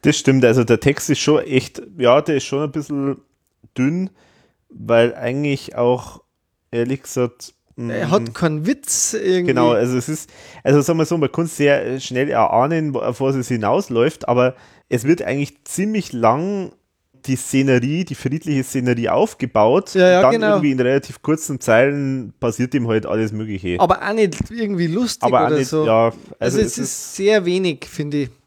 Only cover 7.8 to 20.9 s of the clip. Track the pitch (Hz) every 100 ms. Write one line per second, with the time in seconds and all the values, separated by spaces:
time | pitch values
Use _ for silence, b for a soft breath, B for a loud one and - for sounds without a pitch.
7.8 | 117 107 143 185 117 113 170 151 165 277
8.8 | - - - 220 185 185 175 123 120 120
9.8 | 123 127 123 151 - B B B - 143
10.8 | 139 165 156 170 139 - 165 - 143 143
11.8 | - 131 - 127 143 120 107 113 135 165
12.8 | 156 131 - 120 135 135 123 123 104 147
13.8 | 196 117 127 - - 123 123 123 b b
14.8 | b 120 127 175 196 143 143 _ - -
15.8 | 202 214 - 123 113 127 180 202 180 _
16.8 | _ _ _ _ - 131 - 135 135 127
17.8 | 120 156 185 135 131 151 165 139 127 135
18.8 | 123 120 117 120 220 - 147 110 107 156
19.8 | 196 190 180 180 185 233 220 202 147 131
20.8 | 123